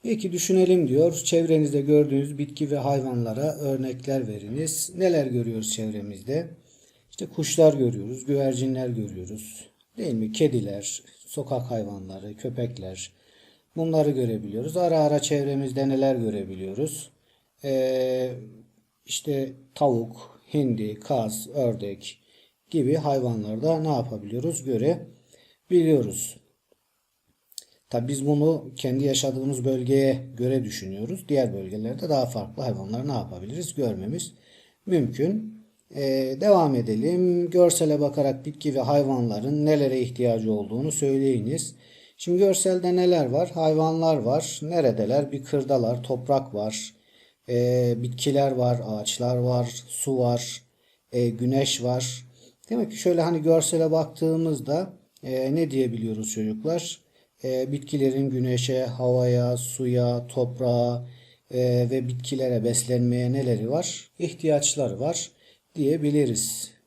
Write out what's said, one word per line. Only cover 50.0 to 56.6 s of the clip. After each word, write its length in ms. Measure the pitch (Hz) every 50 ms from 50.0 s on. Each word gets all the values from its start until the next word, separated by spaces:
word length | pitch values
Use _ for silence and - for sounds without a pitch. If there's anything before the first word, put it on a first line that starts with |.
| - 139 135 127
var, 460 | 123 120 120 120 - - - - _ _ _ _ _ _ _ _ _ _
e, 180 | - 123 120 120
güneş 540 | 113 110 123 123 131 135 139 135 - - 117
var. 420 | 123 123 127 127 - - - - - _ _ - - _ _ - -
Demek 220 | 220 240 214 -
ki 60 | - -
şöyle 240 | - 185 175 170
hani 200 | 160 170 170 160
görsele 500 | 151 165 165 165 160 - - 165 160 160
baktığımızda, 1040 | 156 160 156 156 - - 165 160 160 165 165 160 151 135 - - 143 165 190 190 - - _ _ _ _ -
e, 320 | 127 131 131 131 135 143
ne 160 | 165 165 151
diyebiliyoruz 600 | 131 135 131 120 113 113 110 113 110 107 110 110
çocuklar? 720 | - 110 110 110 107 107